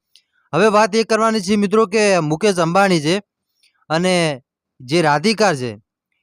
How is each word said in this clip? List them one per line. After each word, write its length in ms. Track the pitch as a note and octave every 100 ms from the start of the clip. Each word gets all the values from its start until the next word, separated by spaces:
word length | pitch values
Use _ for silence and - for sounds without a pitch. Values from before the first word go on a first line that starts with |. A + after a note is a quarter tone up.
| _ _ _ _ _
હવે 160 | D3+ G3+
વાત 280 | G3+ G#3+ A3
એ 60 |
કરવાની 360 | A3 A3 A3+ A3
છે 160 | F3+ G#3+
મિત્રો 280 | G3+ G#3+ A3
કે 160 | G#3+ G#3 F#3
મુકેશ 380 | D3+ D#3 G#3+ F3+
અંબાણી 420 | E3 F3+ G3+ F3
છે 140 | D3 F#3+ - _ _ _ _ _ _
અને 240 | D#3+ F#3 F3+ E3 C3 _ _ _ _
જે 220 | B2 E3
રાધિકા 500 | D#3+ D3 F3 G3+ G#3
છે 160 | D3 B2 G#2 _ _ _ _